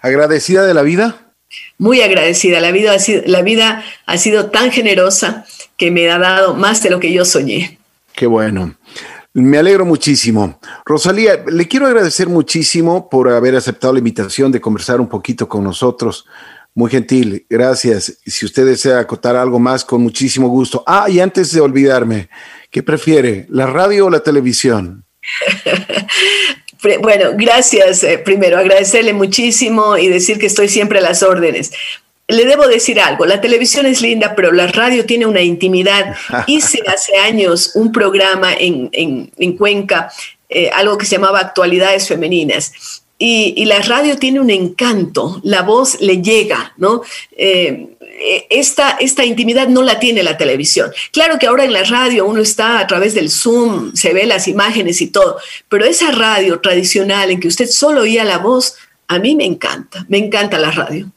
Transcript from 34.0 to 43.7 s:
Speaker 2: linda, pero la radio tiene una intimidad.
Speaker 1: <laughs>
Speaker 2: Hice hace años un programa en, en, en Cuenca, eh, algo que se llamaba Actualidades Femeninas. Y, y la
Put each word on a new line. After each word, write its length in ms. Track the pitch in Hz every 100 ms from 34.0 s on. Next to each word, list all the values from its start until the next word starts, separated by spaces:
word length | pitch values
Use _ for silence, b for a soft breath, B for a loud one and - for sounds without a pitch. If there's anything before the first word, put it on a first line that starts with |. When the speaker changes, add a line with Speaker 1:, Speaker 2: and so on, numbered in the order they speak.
Speaker 2:
linda, 320 | 233 226 208
pero 180 | 208 180
la 140 | 175 180
radio 400 | 220 240 254 220
tiene 180 | 233
una 160 | 226 196
intimidad. 720 | 175 175 190 185 185 202 196 - -
Speaker 1:
<laughs> 160 | 120 117
Speaker 2:
Hice 360 | 302 - 240 196
hace 300 | 180 - 196
años 540 | 202 220 185 170 -
un 160 | 214 220
programa 600 | 226 202 196 190 190 185
en, 380 | - 180 147 123
en, 380 | - 160 131 139 -
en 180 | 180 180
Cuenca, 560 | 208 202 196 175 170 B B B _
eh, 200 | - 170
algo 240 | - 202 208
que 80 | 208
se 100 | 185
llamaba 240 | 190 196
Actualidades 640 | 185 - 175 180 190 190 190
Femeninas. 920 | 160 160 175 151 120 - - - - _ _
Y, 360 | 233 226 208 -
y 80 |
la 160 | 214